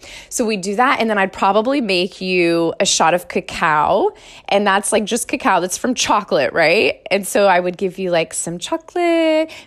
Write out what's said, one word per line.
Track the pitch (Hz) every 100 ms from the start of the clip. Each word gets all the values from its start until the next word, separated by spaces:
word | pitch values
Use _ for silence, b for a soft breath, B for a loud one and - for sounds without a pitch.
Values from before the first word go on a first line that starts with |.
| B B B
So | - 220
we | 214
do | 185 202
that, | 254 -
and | 226
then | 202
I'd | 190
probably | - 190 202 220 285
make | 226 185 180 -
you | 190 185 170 170 165 -
a | 196
shot | - 165
of | 175 175
cacao, | 208 - - 170 151 147 190 381 - B B B
and | 202 208
that's, | 196 214
like, | 220 208
just | 233 -
cacao | 285 247 185
that's | 185 -
from | 240 254
chocolate, | - 220 190 175 127
right? | - 160 196 - - -
And | 202 190
so | - 202
I | 180
would | 180 180
give | 190 175
you, | 185
like, | 170 160
some | - - 175
chocolate, | - 330 - 359 349 330 320 311 320 B